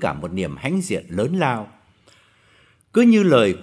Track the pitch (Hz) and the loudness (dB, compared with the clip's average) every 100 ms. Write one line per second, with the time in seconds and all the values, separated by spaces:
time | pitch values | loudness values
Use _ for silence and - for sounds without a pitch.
0 | 92 71 82 92 85 71 135 190 180 101 | -4 -6 -8 -8 -8 -8 -6 -6 -4 -8
1 | - 90 123 185 143 117 104 _ _ _ | -6 -6 -4 -2 -2 -4 -8 _ _ _
2 | _ _ _ _ _ _ _ _ _ 226 | _ _ _ _ _ _ _ _ _ 2
3 | 240 220 190 131 101 87 | 4 6 6 4 4 0